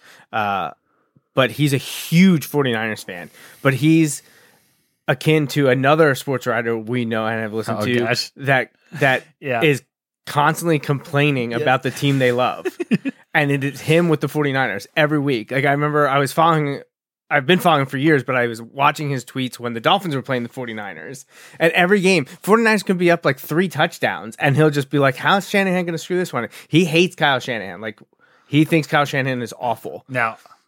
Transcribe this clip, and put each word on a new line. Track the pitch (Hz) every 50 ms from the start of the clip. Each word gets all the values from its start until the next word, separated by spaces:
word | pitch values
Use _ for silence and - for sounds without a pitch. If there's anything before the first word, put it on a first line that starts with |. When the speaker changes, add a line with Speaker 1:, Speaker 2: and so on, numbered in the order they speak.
| _ - - - _ _ -
Speaker 1:
uh, | 117 107 101 98 95 87 73 - _ _ _ _ _ _ _ _ _ _ _ -
but | - 131 120 113
he's | - 147 147 135
a |
huge | 131 - - - - - - 160 165 185 190 180 151 135
forty-niners | - - 147 139 127 117 110 110 110 107 - -
fan. | - 95 87 87 - _ - - - - - -
But | 139 135
he's | 123 131 156 160 160 160 151 139 - - _ _ _ _ _ _ _ _ _ _ _ _ _ _ _ _
akin | - 147 139 - 156 156 156 151 131
to | - 147 143 135
another | 127 135 131 135 151 156 165 147 131
sports | 127 - - 135 123 -
writer | 131 117 113 120 117 117
we | 113 110 107 120 123 120
know | 113 113 110 110
and | 110 113 110
have | 113 107 104
listened | 110 107 - 113 101 107
Speaker 2:
Oh, |
Speaker 1:
to | 117 123 120
Speaker 2:
gosh. | 120 117 120 120 - - _
Speaker 1:
that, | - 139 131 139 127 120 - _ _ _ _ -
that | 147 143 135 131 123 - _ _
Speaker 2:
<laughs> | _
Yeah. | - 143 123 117 113
Speaker 1:
is | 156 143 120 - _ _ _ _ _ _ _ _
constantly | - - 143 147 151 160 - 165 170 165 147
complaining | - - 143 131 - - - 143 143 147 143 131 120 117 117
Speaker 2:
Yeah. | 117
Speaker 1:
about | 151 143 127 131 -
the | 135
team | 127 - - 143 139 135
they | 131 123 120
love. | 120 127 113 - - - 359 - - 359 -
Speaker 2:
<laughs> | 233 - - 269 - _ _ _ -
Speaker 1:
And | 165 147 143
it | 143 143 135
is | 143 135 135
him | - - 156 165 175 170
with | 156 147
the | - 143
forty-niners | - 156 151 143 135 135 131 117 92 98 - - -
every | - 156 147 156 151
week. | 139 143 139 113 107 -
Like, | 123 135 131
I | 143 139
remember | 143 147 147 147 151 147 139
I | 135 143
was | 143 135 139
following, | - 160 165 165 156 151 143 139 110 - _ _ _ _ _ _ _ _ -
I've | 156 147 135
been | 131 180 180
following | - 180 160 143 139
for | 135 -
years, | 135 135 160 156 139 120
but | - 135
I | 127 120
was | 120 117 110 117
watching | 113 - 139 139 147 151 - 156 143
his | 143 131 120
tweets | - - 135 131 123 - -
when | 120 120 117
the | 117
Dolphins | 113 147 180 196 196 175 143
were | 135 117
playing | - 135 123 120
the | 117
forty-niners. | - - 127 117 110 110 104 98 87 78 80 101 135 - - _ _ - - - - -
And | 160 165 160
every | 185 180 180 208 208
game, | 175 185 190 170 135
forty-niners | - - - - - 202 226 233 226 220 208 -
can | - 196
be | 175 180 170
up, | 170 170 -
like, | 156 135 -
three | - - 147 160 196
touchdowns, | 185 - 143 160 175 - - - 113 98 78 87 110 117 -
and | - 147 139
he'll | 135 156 156
just | 147 143 135 -
be | - 147
like, | 139 135 131
"How's | - 131 143 180 202 180 -
Shanahan | - 202 196 190 180 185 175
gonna | 170 170 160
screw | - - 185
this | 180 185 - -
one?" | 127 113 104 - - - _
He | - 156 185
hates | 165 147 165 180 175 -
Kyle | - 160 147 139 127
Shanahan. | - - 123 110 95 95 90 90
Like, | 107 110 110 _ - _ _ _ _ _ _ _ _
he | - - 147 156
thinks | 151 - 165 147
Kyle | - - 151 147
Shanahan | 135 - 143 131 135 131 123 120
is | 107 - -
awful. | - 123 113 - - - 67 - - -
Speaker 2:
Now, | 131 127 117 113 110 - - - - _ _